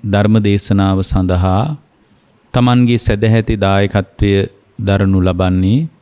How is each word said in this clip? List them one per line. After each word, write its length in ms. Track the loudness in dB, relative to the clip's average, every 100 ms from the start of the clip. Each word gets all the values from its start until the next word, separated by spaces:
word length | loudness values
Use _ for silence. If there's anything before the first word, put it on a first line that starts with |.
ධර්ම 320 | -2 0 2 2
දේශනාව 600 | 2 -2 0 0 2 0
සඳහා 640 | -2 -2 0 0 0 0 -2 -8 _ _ _ _ _ _ _
තමන්ගේ 440 | 0 2 2 2 0
සදැහැති 580 | -2 0 2 0 0 -2
දායකත්වය 760 | 0 0 0 -2 -4 -4 0 0 -2 _ _ -8
දරනු 400 | -2 0 2 2
ලබන්නේ 680 | 0 0 0 0 0 0 -2 _